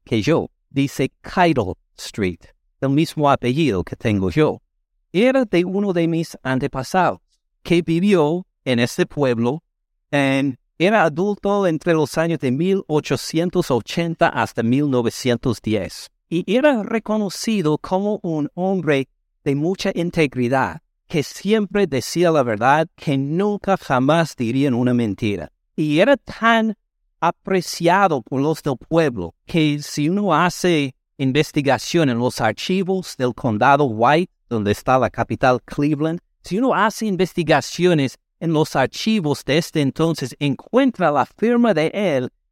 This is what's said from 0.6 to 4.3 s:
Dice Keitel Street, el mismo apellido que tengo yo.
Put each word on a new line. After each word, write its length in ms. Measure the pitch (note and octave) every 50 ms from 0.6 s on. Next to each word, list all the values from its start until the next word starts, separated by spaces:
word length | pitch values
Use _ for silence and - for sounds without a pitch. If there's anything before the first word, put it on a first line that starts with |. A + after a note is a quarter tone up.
| _ _
Dice 420 | - C3+ C#3 C#3 - - C#3 C3 - _
Keitel 520 | _ - - G3 F3+ E3+ D#3 B2+ G#2 F2+ D#2+ - _ _ _ -
Street, 440 | - - - - G#2 F#2 E2+ - - - _ _ _ _ _ _
el 80 | - C3+
mismo 420 | C#3 D3 E3 - - D#3 D3 C#3
apellido 520 | C3+ - - B2 B2+ D3+ E3+ C#3 G2+ F2+ E2+
que 120 | - -
tengo 340 | - - A#2+ G#2+ G2 F#2+
yo. 320 | F#2